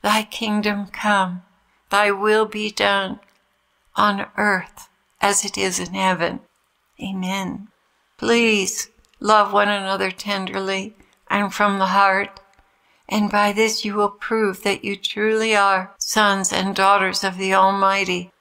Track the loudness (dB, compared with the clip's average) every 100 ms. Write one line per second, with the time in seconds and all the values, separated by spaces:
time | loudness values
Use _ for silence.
0 | 0 0 -2 -6 -4 -2 -2 -4 -8 -6
1 | 0 0 0 -6 _ _ _ _ _ 0
2 | 2 2 2 2 2 -2 -8 0 2 2
3 | -2 -10 _ _ _ _ _ _ _ 0
4 | 2 0 -6 -2 0 0 -4 -20 -20 _
5 | _ _ 0 0 -4 -4 -4 -4 -6 -2
6 | 0 0 -2 -4 _ _ _ _ _ _
7 | -10 -6 -6 -6 -6 -10 -14 _ _ _
8 | _ _ 0 2 2 0 -2 -6 -12 _
9 | _ _ 4 4 4 2 2 0 -2 -2
10 | -4 -6 -6 -6 -4 -6 -4 -6 -6 -16
11 | _ _ _ -2 -2 0 0 2 0 4
12 | 4 2 -2 -10 _ _ _ _ _ _
13 | -4 -2 2 2 2 2 0 0 -4 -2
14 | -2 -2 -4 0 0 -2 -4 -4 -4 -6
15 | -6 -2 0 0 2 2 4 2 -2 -10
16 | -4 2 2 2 0 0 -2 2 4 4
17 | 2 -2 -6 -4 0 4 4 4 2 2
18 | 0 -4 -6 _